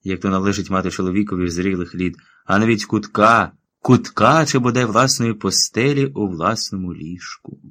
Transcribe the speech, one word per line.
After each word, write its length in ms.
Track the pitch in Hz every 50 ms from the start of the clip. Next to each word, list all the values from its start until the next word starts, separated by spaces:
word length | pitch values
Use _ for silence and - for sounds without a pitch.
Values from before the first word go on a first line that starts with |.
| _
як 160 | 98 92 87
то 100 | - 98
належить 400 | 95 95 95 101 98 101 90 -
мати 220 | 98 92 90 92
чоловікові 580 | - - 95 92 90 104 104 104 95 90 90 87
зрілих 460 | 82 87 90 98 95 90 87 80 -
літ, 200 | 90 92 90 90 - _ _ _ _ _
а 140 | - 98 101
навіть 260 | 113 113 117 104 -
кутка, 640 | - - 107 104 - _ - 104 110 117 113 95 78 - _ _ _ _ _
кутка 640 | _ - 127 - - - _ - 107 120 147 160 156
чи 140 | - - 131
бодай 260 | 120 123 117 123 127
власної 480 | 110 104 113 131 131 - - 120 117 110
постелі 720 | 104 - 98 92 - - - _ 110 120 143 143 139 139
у 220 | 135 139 - 104
власному 680 | 98 90 78 85 104 113 110 - - - 95 92 90 82
ліжку. 680 | - 78 80 90 92 - - - - _ - - - - -